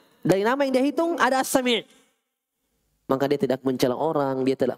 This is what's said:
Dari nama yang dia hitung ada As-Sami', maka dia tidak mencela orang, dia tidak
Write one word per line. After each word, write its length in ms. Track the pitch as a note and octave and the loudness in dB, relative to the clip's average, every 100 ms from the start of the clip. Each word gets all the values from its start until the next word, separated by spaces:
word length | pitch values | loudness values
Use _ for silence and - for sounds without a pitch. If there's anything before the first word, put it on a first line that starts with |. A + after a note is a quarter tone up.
| _ _ | _ _
Dari 240 | - G3 | 0 2
nama 160 | G#3+ C#4 C#4 | 2 0 0
yang 80 | B3+ | 0
dia 80 | |
hitung 320 | C#4 C#4 E4+ E4+ | 0 0 -2 0
ada 240 | B3 C4 | 0 0
As-Sami', 400 | - C4+ B3 A3 - _ _ _ _ _ _ _ _ _ _ _ - | 0 0 0 -2 -4 _ _ _ _ _ _ _ _ _ _ _ -4
maka 160 | C3 | -2
dia 160 | C#3 C#3+ | 0 0
tidak 240 | B2+ B2+ | 0 -2
mencela 320 | C3 B2+ C3 A#2 | -2 0 0 0
orang, 480 | D#3 D#3 C#3 C3 | 0 0 0 0
dia 140 | C3 C3 | -2 0
tidak 180 | B2 | -2